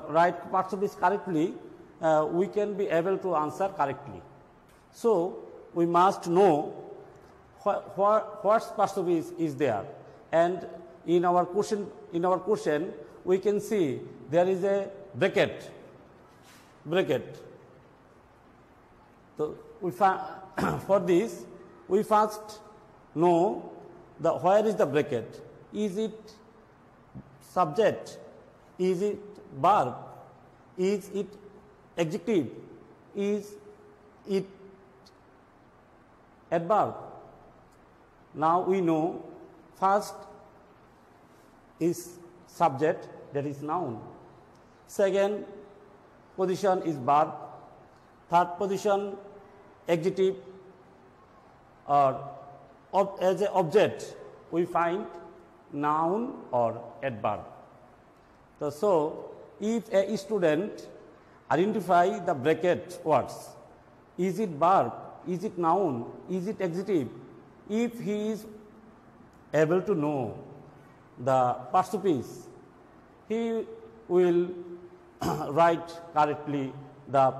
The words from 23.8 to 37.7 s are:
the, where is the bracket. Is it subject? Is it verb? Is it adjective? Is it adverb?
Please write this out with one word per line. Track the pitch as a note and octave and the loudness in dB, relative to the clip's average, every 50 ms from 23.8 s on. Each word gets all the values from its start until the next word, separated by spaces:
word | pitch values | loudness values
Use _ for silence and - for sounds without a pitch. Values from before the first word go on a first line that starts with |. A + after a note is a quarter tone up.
| - - - - - - - - | -18 -20 -20 -20 -20 -20 -8 -2
the, | D3 E3 D3+ | 0 0 0
where | C#3+ C3+ F3+ G3 G#3+ G#3 | 2 4 4 4 4 4
is | A3 G3+ | 4 2
the | E3+ G3+ | 2 2
bracket. | D3 C3 D3+ C#3+ - C3 A2+ A2 - - - - - - - - - - | 2 2 2 2 2 0 -4 -4 -6 -12 -16 -18 -18 -20 -20 -18 -10 -6
Is | G3+ G#3+ G#3 F3 G#3 | -4 -2 -2 -2 -2
it | A3 G#3+ - - - - - - - - - - - - - - - - - - - - - - - - - - - - | -4 -4 -6 -10 -18 -20 -20 -20 -20 -20 -20 -20 -20 -20 -20 -20 -20 -20 -20 -20 -20 -20 -20 -18 -18 -20 -20 -20 -20 -6
subject? | - F#3 F3+ D#3 D3 A3+ G#3+ F3 B2+ - - - - - - - - - - - - - - - - - | -2 0 0 0 2 4 4 4 2 0 -4 -12 -16 -18 -18 -20 -20 -20 -20 -20 -20 -20 -20 -14 -6 -2
Is | F#3 F#3 F#3+ E3+ | 0 0 2 2
it | G3+ G#3 G3 - - - - - - - C#3+ C3+ | 0 -2 -2 -4 -8 -16 -18 -20 -20 -16 -4 0
verb? | D3 F3 G#3+ G3 C#3 - - - - - - - - - - - - - - - - - - - | 2 4 4 4 4 0 -2 -6 -12 -16 -18 -20 -20 -20 -20 -20 -20 -20 -20 -20 -20 -14 -6 -2
Is | F#3 F#3+ G#3 G3 - - | 0 0 0 -2 -4 -6
it | F#3+ G3 G3 - - - - - - - - - - - - - - - | -6 -6 -6 -6 -10 -18 -20 -20 -20 -20 -20 -20 -20 -20 -20 -10 -4 -2
adjective? | E3+ D#3 E3 A3 - B3 A3 F3 B2+ G2 - - - - - - - - - - - - - | -2 -2 -2 -4 -2 0 0 0 0 -2 -4 -14 -18 -20 -20 -20 -20 -20 -20 -20 -20 -12 -8
Is | G3+ G3 G3+ G#3 G#3 G3+ - - - - - - - - - - - - - - - - - | -4 -2 -2 -2 -2 -4 -8 -16 -20 -20 -20 -20 -20 -20 -20 -20 -20 -20 -20 -20 -16 -8 -4
it | F#3+ F#3+ F#3 - - - - - - - - - - - - - - - - - - - - - - _ _ - - - _ _ - - - _ - - - - - - - - | -2 -2 -2 -4 -10 -20 -20 -20 -20 -20 -20 -20 -20 -20 -20 -20 -20 -20 -20 -20 -20 -20 -20 -20 -20 _ _ -20 -20 -20 _ _ -20 -20 -20 _ -20 -20 -20 -20 -20 -20 -8 -4
adverb? | D#3+ E3+ E3+ F3 G#3+ G3 D3+ A2+ G#2+ - - - - - - - - - - - - - - _ | -2 -2 0 2 2 2 2 0 -2 -6 -12 -16 -16 -18 -20 -20 -20 -20 -20 -20 -20 -20 -20 _